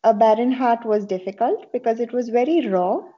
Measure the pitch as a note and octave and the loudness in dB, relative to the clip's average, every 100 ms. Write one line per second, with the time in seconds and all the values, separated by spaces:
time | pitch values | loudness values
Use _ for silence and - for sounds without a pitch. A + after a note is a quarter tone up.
0 | A3 G#3 A3 A3 B3 B3+ B3+ A#3 A3+ G#3+ | 2 4 4 4 2 0 0 0 0 -2
1 | G3+ F#3 F#3 G3 A#3+ G#4 - B3 A#3 A3+ | -2 -6 -6 -4 -2 -2 -6 -4 -2 -2
2 | A#3+ B3 A#3 A#3 B3+ E4+ A#3+ F#3 F3+ C#4+ | -4 -4 -2 -2 2 0 0 -2 0 -2
3 | - | -6